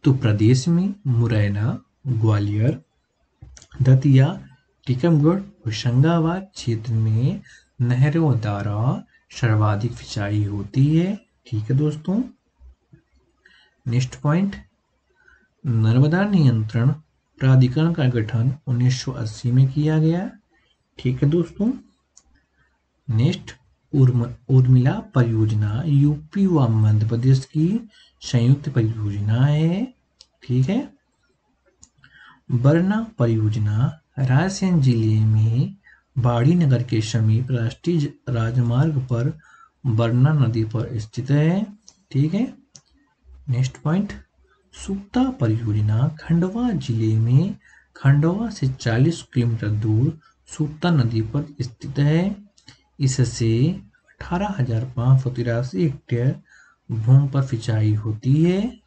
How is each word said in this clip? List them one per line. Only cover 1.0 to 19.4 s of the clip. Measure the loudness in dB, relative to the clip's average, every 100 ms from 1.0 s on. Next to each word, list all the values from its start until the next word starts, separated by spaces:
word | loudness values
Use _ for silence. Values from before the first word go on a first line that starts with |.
| -2
मुरैना, | 0 0 0 0 0 -4 -4 _ _ -6
ग्वालियर, | -2 0 0 0 0 -2 -2 _ _ _ _ _ _ -20 -20 -20 -2
दतिया, | 4 4 6 4 4 0 -14 _ _ _ -6
टीकमगढ़, | -2 2 4 4 0
होशंगाबाद | -6 _ -8 -4 0 2 4 2 0 -4 -10 -10
क्षेत्र | -6 -6 -2
में | -2 0 0 0 -4 -10 -20 _ _
नहरों | -2 2 2 2 0 0
द्वारा | -2 -6 -4 -2 -2 -4 -8 _ _
सर्वाधिक | -4 0 2 2 0 -4
सिंचाई | -8 -12 -8 -4 -2
होती | -4 -6 -6 0 2 2
है। | 0 -4 _ _ -10
ठीक | -8
है | -2 -2
दोस्तों, | -2 -4 -4 -4 -4 -10 _ _ -20 _ _ -20 _ _ _ _ _ _ _ _ -4
Next | -2 -2 -4
point, | -2 0 -2 -6 -20 _ _ _ _ _ _ _ _ _ -4
नर्मदा | 0 2 4 2 2 0
नियंत्रण | 2 2 2 -2 0 0 -2 _ _ _ _
प्राधिकरण | 2 4 4 2 0
का | 0 0
गठन | 0 -2 -2 -2 -4 -6
उन्नीस | 0 0 0
सौ | -6
अस्सी | -8 -8 -6